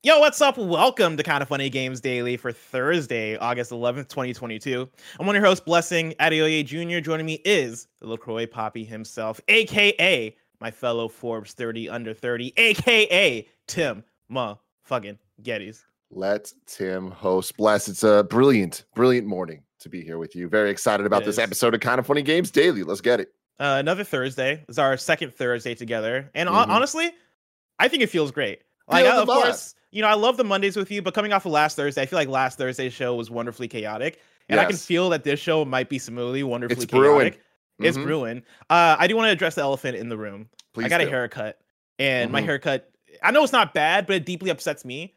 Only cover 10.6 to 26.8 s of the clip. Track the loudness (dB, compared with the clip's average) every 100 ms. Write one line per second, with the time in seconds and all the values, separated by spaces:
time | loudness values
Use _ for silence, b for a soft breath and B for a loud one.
10.6 | -12 -6 -4 -2 -6 -8 -8 -8 -10 -10
11.6 | -8 -8 -10 -10 -10 -8 -6 -6 -4 0
12.6 | 2 2 2 4 4 2 2 0 -10 _
13.6 | -10 -4 -4 -4 -14 _ _ -8 -8 -10
14.6 | _ _ _ -8 -8 -18 _ _ -10 -10
15.6 | -10 -18 _ _ _ -6 -4 -4 -6 _
16.6 | -20 -8 -6 -6 -8 -6 0 0 -2 0
17.6 | 2 2 -2 0 6 6 6 4 6 4
18.6 | 0 -6 _ 2 2 2 -2 -8 -8 -12
19.6 | _ _ -16 -16 -12 -10 -10 -10 -2 2
20.6 | 2 0 0 0 2 0 0 -2 -2 0
21.6 | 0 0 0 -2 0 -2 2 0 2 4
22.6 | 4 2 -4 -2 2 2 0 _ _ _
23.6 | -2 0 0 -4 -4 -4 -4 -2 -4 -4
24.6 | -8 0 0 0 -2 -2 -4 _ -4 -2
25.6 | -6 -10 -6 -4 -4 -6 -6 -4 0 2
26.6 | 2 2